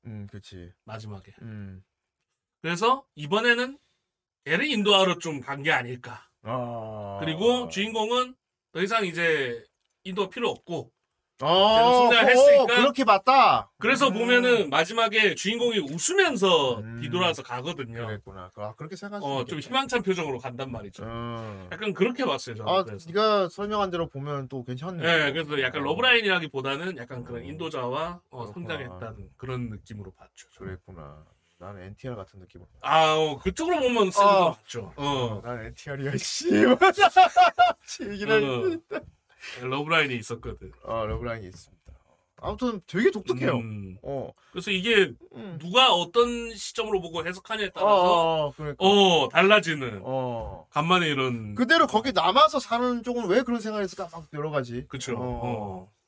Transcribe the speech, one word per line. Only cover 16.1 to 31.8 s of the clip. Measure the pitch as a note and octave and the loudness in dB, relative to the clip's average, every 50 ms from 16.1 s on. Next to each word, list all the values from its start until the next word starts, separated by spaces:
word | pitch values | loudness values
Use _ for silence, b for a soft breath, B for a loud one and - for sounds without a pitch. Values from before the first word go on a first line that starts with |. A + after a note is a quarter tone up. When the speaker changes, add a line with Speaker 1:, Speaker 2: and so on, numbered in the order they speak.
| F4+ G4+ F#4+ E4+ C4+ G3 F#3+ F#3+ F3 D#3 C#3 C3 A#2+ G#2+ | 4 4 4 4 2 2 2 4 4 4 4 0 -2 -4
Speaker 1:
음. | G#2+ A2 A#2 A#2 | -6 -12 -10 -10
Speaker 2:
뒤돌아서 | A#2 - A#2+ F3+ F3+ E3+ E3 - | -8 -4 -2 0 0 0 -2 -4
가거든요. | - - A#2+ B2 B2 D#3+ F3 C#3 C3 A2+ A#2 A#2 A#2 | -8 -10 -10 -8 -8 -8 -8 -8 -10 -12 -10 -12 -10
Speaker 1:
그랬구나. | A2 A2 G2+ _ - F#2+ F#2+ F2+ F2+ _ | -10 -10 -12 _ -18 -18 -18 -18 -18 _
아, | - G#2 G#2+ A2 | -12 -12 -12 -12
그렇게 | _ D3+ D#3+ F#3+ | _ -16 -16 -16
생각할 | F#3 G3+ G3+ G#3 G3+ | -16 -14 -14 -12 -8
수 | E3+ | -6
Speaker 2:
어, | C#3 C#3 C3+ B2 | -6 -4 -4 -6
좀 | B2 F3 D3+ | -6 -8 -10
Speaker 1:
있겠다. | C#3 - B3 | -10 -4 -4
Speaker 2:
희망찬 | C4+ C#4 - B3+ A#3+ | -4 -4 -2 -4 -4
표정으로 | G3 F#3+ F#3+ F3 E3 D3 C3 A#2+ | -2 -2 -4 -4 -4 -6 -8 -8
간단 | - A2+ B2 A#2+ C3+ C3 | -8 -12 -10 -10 -10 -10
말이죠. | A#2+ A2+ G#2 G2 F#2 - | -10 -12 -12 -14 -16 -14
Speaker 1:
음. | G#2+ A2+ A#2 A#2 A#2 A#2 A#2 A#2 A2+ A2 G#2 F#2+ F#2 F2+ | -14 -12 -10 -10 -10 -10 -10 -10 -10 -12 -12 -14 -14 -14
Speaker 2:
약간 | - E3 G#3+ G#3+ F3+ | -14 -8 -8 -8 -2
그렇게 | - F#3+ B3 B3 - C4+ | 0 0 -2 0 -2 -2
봤어요, | G3 C#3 B2 - - A#2 | -2 -2 -4 -6 -10 -12
저는. | G#2+ A2+ C3 | -8 -4 0
Speaker 1:
아, | F3 F#3+ F#3 | 0 0 0
Speaker 2:
그래서. | A2 G#2 F#3+ E3 E3 | -4 -10 -14 -14 -6
Speaker 1:
네가 | E3 G3+ A3 A3 G#3+ G3+ F#3+ E3 | -2 0 0 2 2 0 0 -2
설명한 | - - G3+ G#3 G#3+ G#3 G3+ F#3+ | -4 -8 -8 -6 -2 -2 -2 -2
대로 | E3+ E3+ E3+ - | -2 -6 -6 -6
보면 | _ C#3 C#3 D3 D3 C#3 C3+ B2+ | _ -12 -10 -8 -8 -8 -8 -8
또 | C#3 C3 A#2+ | -10 -12 -10
괜찮네. | - B2+ B2+ D#3 F3+ F#3 E3+ | -10 -10 -10 -10 -10 -8 -4
Speaker 2:
네, | D#3 E3 E3+ D#3+ D3+ C#3+ | 0 0 2 2 2 0
그래서 | C3+ D#3+ D#3+ D3 D3 C#3 | -2 -4 -6 -4 -4 -2
약간 | C3 B2+ C3 D3+ | -2 -2 -2 -4
Speaker 1:
어. | C#3+ | -4
Speaker 2:
러브라인이라기보다는 | C#3+ D#3+ - B3 B3+ B3 A#3 A3 G3+ F#3 F3+ E3 D3 - C3+ C3 C3+ C3+ C#3+ E3+ F#3 F#3 B2+ | -2 -2 0 2 2 2 2 2 0 0 0 -2 -4 -8 -6 -4 -4 -4 -4 -6 -8 -10 -10
약간 | A#2+ B2 C#3 B2 A#2+ | -12 -12 -12 -14 -12
그런 | A#2+ A#2+ A#2 | -12 -12 -12
Speaker 1:
어. | A#2 | -12
Speaker 2:
인도자와, | C3 D3+ D#3+ E3 D#3+ D3+ C#3 B2 A#2+ C3 D3 D#3+ F3 F3 F3 _ _ | -12 -10 -10 -10 -8 -6 -6 -6 -6 -4 -6 -6 -6 -8 -14 _ _
어, | - C3 A#2 | -16 -16 -14
Speaker 1:
그렇구나. | G#2 | -14
Speaker 2:
성장했다는 | G#2+ F3+ F3 E3 D#3+ D3 C3 A#2+ F#2 F#2 A#2 A2+ A2 G#2 G2 F#2+ _ | -12 -14 -10 -10 -10 -10 -10 -12 -14 -14 -14 -14 -14 -16 -18 -20 _
그런 | _ - B2 B2+ B2 B2 A2+ | _ -12 -10 -8 -8 -8 -8
느낌으로 | G#2+ G2+ _ _ A2 G#2 G2 F#2 | -10 -14 _ _ -16 -16 -16 -18
봤죠, | _ _ - _ _ - - _ _ | _ _ -20 _ _ -20 -20 _ _
저는. | _ G2 F#2+ F#2+ | _ -14 -14 -14
Speaker 1:
그랬구나. | F2+ _ - F#2+ E2+ D2+ C#2+ D2 D2+ D#2 _ _ _ _ _ _ _ | -14 _ -20 -20 -20 -18 -20 -20 -20 -20 _ _ _ _ _ _ _
나는 | F2 F#2+ G#2 F#2+ | -18 -18 -18 -16